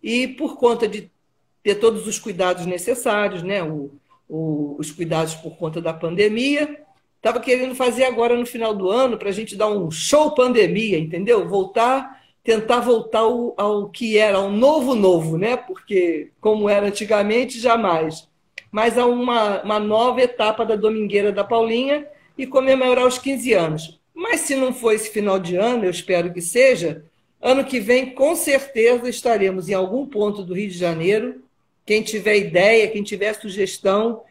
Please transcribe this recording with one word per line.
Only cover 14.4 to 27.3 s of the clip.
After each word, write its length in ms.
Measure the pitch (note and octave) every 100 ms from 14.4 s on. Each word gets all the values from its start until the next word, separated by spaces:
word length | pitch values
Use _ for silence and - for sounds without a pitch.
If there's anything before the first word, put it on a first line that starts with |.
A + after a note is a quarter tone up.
| G3
novo 440 | G#3 C4 D#4 B3+
novo, 440 | B3 F#3+ F3 D#3+ D#3+
né? 180 | G#3 B3
Porque 760 | - F#4 _ G3 F3 D#3 D3+ _
como 260 | G#3+ G#3+ G#3
era 200 | G3+ G3+
antigamente, 720 | G3+ G#3 G#3+ G#3 A3+ B3+ A3+
jamais. 680 | A#3 A3+ G3+ E3 D#3+ D#3 - _ _ - _
Mas 280 | G#3 A#3 A#3+
a 80 | A#3+
uma, 560 | A#3+ B3 A#3+ G#3 G3
uma 180 | G3 G#3+
nova 420 | G#3 G#3+ B3 B3
etapa 440 | B3 - G#3+ A3 A3+
da 100 | G#3+
Domingueira 560 | G#3+ A3 G#3 G3+ G3+
da 140 | G3 G3+
Paulinha 600 | A#3 A3+ A#3 C4+ D4 C#4+ - _ -
e 80 | C4
comemorar 600 | C4+ C4 C4 B3+ C#4+ B3+
os 120 | B3
quinze 360 | C#4 C4+ A#3+
anos. 480 | G#3 E3 D#3 - - _
Mas 280 | - G4 E4
se 140 | - C4+
não 180 | C4
for 180 | B3+ A3
esse 180 | G#3+ A3
final 280 | A3 G#3 F#3+
de 160 | F3 F3+
ano, 300 | A3 B3 F#3+
eu 60 |
espero 420 | F3 - F#3 F3
que 80 | F3
seja, 640 | E3+ A#3+ C4 A3 E3 D#3 - _ _